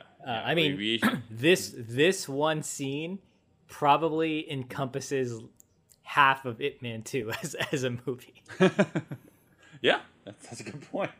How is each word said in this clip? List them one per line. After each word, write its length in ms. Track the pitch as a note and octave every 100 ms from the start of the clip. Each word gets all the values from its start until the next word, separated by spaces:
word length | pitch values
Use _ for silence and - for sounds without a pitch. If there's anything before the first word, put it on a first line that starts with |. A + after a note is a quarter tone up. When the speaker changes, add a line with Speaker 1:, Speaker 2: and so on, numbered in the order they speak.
| - _ C3
Speaker 1:
Uh, 0 |
Speaker 2:
Yeah, 160 | A#2
Speaker 1:
I 100 | A2 D#3+
Speaker 2:
we, 140 | D3+
Speaker 1:
mean, 80 | C#3+
Speaker 2:
we 240 | G#2 A2+ A3+ A3
Speaker 1:
<clears throat> 140 | A2+
this, 440 | A2 C#3 F#3 - -
this 500 | A2+ A#2+ D#3+ F#3+ -
one 340 | C#3 D3+ D#3
scene 560 | D3 - C#3 C#3+ E3 G3 - _ _ _ _
probably 800 | - D3 D3 D#3+ D#3 D#3+ D#3 -
encompasses 880 | C#3 B2+ - C3+ C3 - C3+ B2+ A2+ A#2 _ _ _ _ _
half 420 | - - C#3 C3 C3
of 160 | A2
Ip 200 | C#3+ -
Man 200 | A#2+ A2+
Two 280 | G#2+ C3+ G#2+ -
<laughs> 60 |
as, 120 | D3+ - C#3+
as 120 | D3+
a 80 | B2+ A#2+ -
movie. 360 | B2 - - - -
Speaker 2:
<laughs> 120 | F#3 - G3+ E3 - C#3 - _ _ _ - D3
Yeah, 180 | C3+ - - _
that's, 240 | - - -
that's 140 | A#2
a 20 |
good 260 | G#3+ D3+ -
point. 200 | - F#3+ -